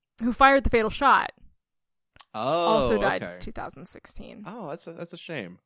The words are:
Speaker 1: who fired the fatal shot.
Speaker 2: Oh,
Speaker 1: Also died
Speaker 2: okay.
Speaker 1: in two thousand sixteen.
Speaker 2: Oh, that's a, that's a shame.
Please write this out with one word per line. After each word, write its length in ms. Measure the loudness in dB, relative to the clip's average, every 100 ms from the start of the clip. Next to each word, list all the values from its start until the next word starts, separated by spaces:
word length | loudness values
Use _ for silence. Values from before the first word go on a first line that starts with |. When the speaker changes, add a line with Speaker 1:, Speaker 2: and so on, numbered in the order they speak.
| _ -6
Speaker 1:
who 100 | -4
fired 300 | 4 6 6
the 80 | 4
fatal 200 | 2 0
shot. 420 | 2 4 4 2 -10 -20 _ _ _ _ _ _ _ -14
Speaker 2:
Oh, 60 | -6
Speaker 1:
Also 600 | -2 0 2 4 4 2
died 240 | 0 -2
Speaker 2:
okay. 100 | -6
Speaker 1:
in 60 | -12
two 120 | -14
thousand 340 | -12 -12 -14 -20
sixteen. 580 | -20 -18 -18 -16 -16 -16
Speaker 2:
Oh, 220 | -12 -12
that's 160 | -12 -12
a, 60 |
that's 200 | -14 -14
a 60 | -14
shame. 400 | -10 -10 -10 -14